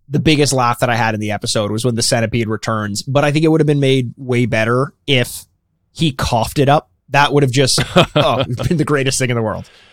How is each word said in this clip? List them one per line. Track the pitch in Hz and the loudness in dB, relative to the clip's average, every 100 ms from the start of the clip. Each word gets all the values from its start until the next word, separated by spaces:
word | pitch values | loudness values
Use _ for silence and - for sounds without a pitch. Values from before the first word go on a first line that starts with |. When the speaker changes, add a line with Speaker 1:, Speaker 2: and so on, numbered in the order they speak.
| - | -6
Speaker 1:
the | 139 | -2
biggest | 127 147 139 | 2 2 2
laugh | 131 120 120 | 0 0 0
that | 123 | 0
I | 117 | 0
had | 113 | 0
in | 110 | -2
the | 104 | -4
episode | 101 113 117 104 | -4 -4 -2 -2
was | 107 | -2
when | 123 113 | -2 0
the | |
centipede | - 120 113 117 107 | 0 0 0 -2 -4
returns. | 107 - 110 104 101 | -4 -4 -4 -4 -6
But | - 139 | -2 0
I | 147 | 2
think | 147 | 2
it | 160 | 2
would | 160 | 2
have | 147 | 2
been | 143 | 2
made | 135 135 120 - | 2 2 -2 -6
way | 127 120 120 | -2 0 0
better | 110 110 123 139 - - | 0 0 0 -2 -6 -2
if | 131 123 - - _ _ _ _ | 0 0 -6 -18 _ _ _ _
he | - 160 | -4 -4
coughed | - - 120 - - | -2 -2 -2 -2 0
it | 131 | 2
up. | 151 - _ _ | 2 0 _ _
That | 139 143 | 0 2
would | 143 | 2
have | 139 | 2
just, | 123 135 - 127 | 2 0 0 0
Speaker 2:
<laughs> | - - 151 | 2 2 2
Speaker 1:
oh, | 151 123 135 113 - | 0 0 -2 -4 -2
been | 170 | -2
the | |
greatest | 147 147 131 - | 0 0 0 -2
thing | 127 | -2
in | 120 | -2
the | |
world. | 110 90 - - - | -4 -6 -12 -20 -20